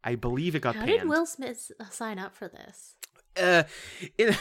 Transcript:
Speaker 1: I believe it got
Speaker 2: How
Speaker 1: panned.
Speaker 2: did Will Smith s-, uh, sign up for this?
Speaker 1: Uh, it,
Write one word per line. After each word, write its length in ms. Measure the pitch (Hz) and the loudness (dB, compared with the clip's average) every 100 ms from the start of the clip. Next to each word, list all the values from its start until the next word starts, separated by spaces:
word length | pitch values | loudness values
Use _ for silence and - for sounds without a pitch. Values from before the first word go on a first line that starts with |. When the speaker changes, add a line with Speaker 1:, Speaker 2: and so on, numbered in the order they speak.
Speaker 1:
I 140 | - 120 | -6 -4
believe 400 | 123 127 175 156 | -2 0 0 0
it 40 | |
got 120 | 127 | -2
Speaker 2:
How 100 | 113 | -2
Speaker 1:
panned. 180 | 247 440 | 2 2
Speaker 2:
did 60 | 330 | 2
Will 160 | 311 | 0
Smith 260 | 330 - 254 | 0 -4 -8
s-, 220 | 233 - - | -10 -14 -16
uh, 100 | 202 | -16
sign 280 | - 226 196 | -8 -6 -6
up 160 | 196 | -10
for 140 | - 180 | -12 -14
this? 480 | - - - - _ - _ _ - | -14 -20 -20 -20 _ -20 _ _ 0
Speaker 1:
Uh, 280 | 180 175 156 - - - 175 - | 6 6 4 -4 -16 -14 -10 2
it, 220 | 220 214 | 4 4